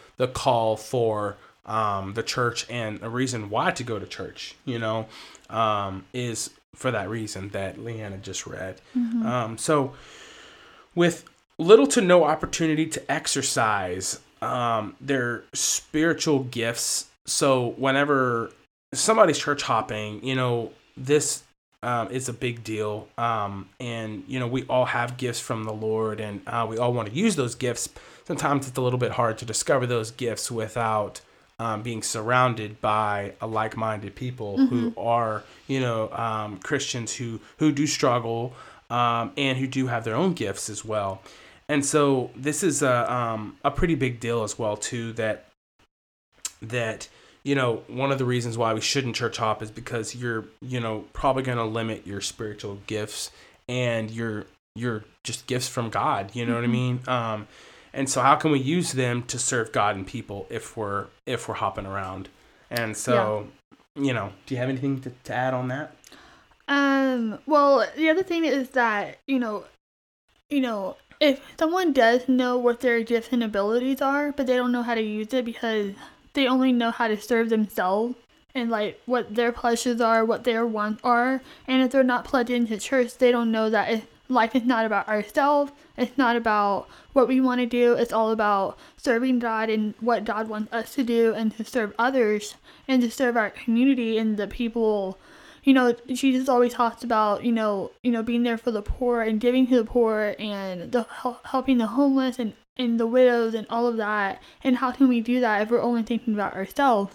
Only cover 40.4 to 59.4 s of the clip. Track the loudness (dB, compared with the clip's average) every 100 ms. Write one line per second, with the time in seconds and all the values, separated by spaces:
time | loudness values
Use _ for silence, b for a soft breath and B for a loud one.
40.4 | -4 -4 -8 -10 -4 -4 -2 -6 B B
41.4 | B B -2 0 2 2 4 2 -2 -6
42.4 | -6 0 0 2 2 2 0 -2 -2 -4
43.4 | -8 -4 -4 0 0 2 0 -2 -2 -2
44.4 | -4 -4 -4 -4 -6 -6 -8 -4 -4 -4
45.4 | -10 _ _ _ _ _ _ _ _ _
46.4 | -14 -14 -8 -6 -4 -8 -14 b b b
47.4 | -2 2 2 -2 -6 -4 0 0 0 0
48.4 | -2 -2 0 0 -2 -2 -2 -4 -4 -2
49.4 | -2 -2 -6 -12 -8 -6 -6 -8 -6 -6
50.4 | -8 _ -8 -6 -4 -6 -8 -2 0 0
51.4 | 0 -2 -2 -2 -4 -6 -8 -8 -8 -8
52.4 | -10 -8 -10 -12 -6 -6 -6 -8 -10 b
53.4 | b b -6 -2 0 -2 -4 -6 -6 -6
54.4 | -10 _ _ -6 -4 -4 -8 _ -12 -12
55.4 | -4 -4 -2 -4 -2 -2 0 -2 -4 -6
56.4 | -2 0 0 0 0 -2 -2 -2 -2 -6
57.4 | -10 B B B B -6 -2 2 4 6
58.4 | 4 2 2 0 0 -2 0 -2 -4 -4